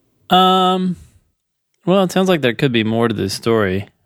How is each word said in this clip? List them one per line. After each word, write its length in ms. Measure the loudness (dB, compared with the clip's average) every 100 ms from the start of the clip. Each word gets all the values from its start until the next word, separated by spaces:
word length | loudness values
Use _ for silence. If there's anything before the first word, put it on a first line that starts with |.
| _ _ 0
Um, 640 | 2 4 2 0 0 -4 -6 -14 _ _ _ _ _ _ _
well, 180 | -2 0
it 60 | 0
sounds 160 | 0 0
like 100 | 0
there 140 | 0
could 180 | 0 -2
be 100 | 0
more 240 | 0 0 0
to 60 |
this 200 | -2 -6
story. 540 | -4 -2 0 0 -2 -8 _